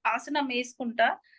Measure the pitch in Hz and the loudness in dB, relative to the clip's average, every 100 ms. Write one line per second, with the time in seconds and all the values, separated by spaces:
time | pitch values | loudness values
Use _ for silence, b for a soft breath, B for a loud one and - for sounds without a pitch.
0 | 226 240 285 294 269 247 247 - 240 233 | -2 -2 -2 -2 0 -2 -4 -6 -4 2
1 | 233 - b | 2 2 b